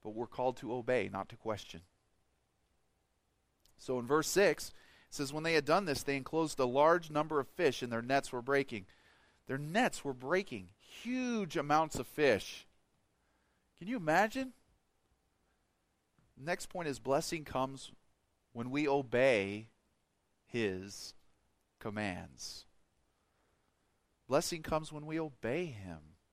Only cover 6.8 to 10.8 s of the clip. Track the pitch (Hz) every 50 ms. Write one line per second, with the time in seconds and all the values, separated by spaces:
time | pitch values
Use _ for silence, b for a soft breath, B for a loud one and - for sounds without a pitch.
6.8 | 147 156 170 175 165 156 151 147 151 156 156 147 131 - - - 180 147 127 -
7.8 | - 120 117 113 117 123 135 139 131 - - 127 120 127 139 139 139 135 123 107
8.8 | 95 b b b b b b b b b b b b _ 123 135 147 151 165 214
9.8 | 254 214 - - - 143 135 127 127 131 165 185 202 196 131 107 92 90 95 _